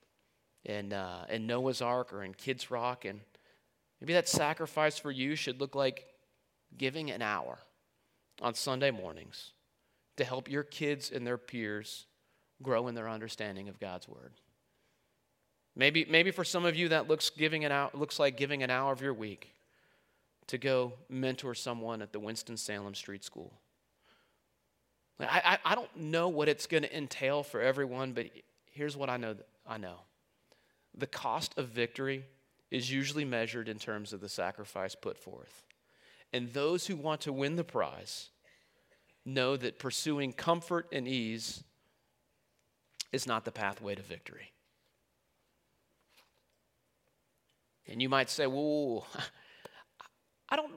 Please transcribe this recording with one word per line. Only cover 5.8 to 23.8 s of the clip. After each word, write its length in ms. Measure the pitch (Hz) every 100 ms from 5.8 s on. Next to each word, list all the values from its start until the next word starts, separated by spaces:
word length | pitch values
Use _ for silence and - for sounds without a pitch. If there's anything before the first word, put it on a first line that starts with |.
| 135 135 - - _ _ _ _ _ 123
giving 340 | 131 147 151
an 100 | 110
hour 360 | 110 101 64 62 - _ _ _ _ _ _ -
on 120 | 120
Sunday 360 | 113 - 131 139
mornings 640 | 110 90 80 78 - - - _ _ _ _ _ -
to 80 |
help 260 | 131 127 131
your 140 | 143
kids 480 | 143 - 147 143 135
and 140 | 123 120
their 120 | 120
peers 680 | - 123 107 104 104 - - _ _ _ _ -
grow 260 | 131 117 123
in 60 |
their 140 | 117 113
understanding 600 | 110 110 - 107 95 101
of 120 | 98
God's 280 | 98 90 -
Word. 240 | - 62 - _ _ _ _ _ _ _ _ _ _ _ _ _
Maybe, 320 | - 139 160 147
maybe 220 | 160 175
for 140 | 185
some 200 | 170 180
of 120 | 175 160
you 120 | 175
that 180 | 156 143
looks 220 | 156 -
giving 340 | - 156 156
an 80 | 151
hour, 180 | 143 139
looks 240 | 135 147 -
like 180 | 143 127
giving 260 | 139 143
an 80 | 127
hour 220 | 127 139
of 80 | 131
your 140 | 139
week 400 | 117 107 95 - _ _ _ _ _ _ _ _ _ -
to 120 | 131
go 340 | 131 131 123 120 -
mentor 460 | 131 131 127 135
someone 480 | 117 - 117 113 113
at 100 | 104
the 80 | 107
Winston-Salem 760 | 107 110 - 113 - 104 101
Street 300 | 98 - 98
School. 280 | - - 87 - _ _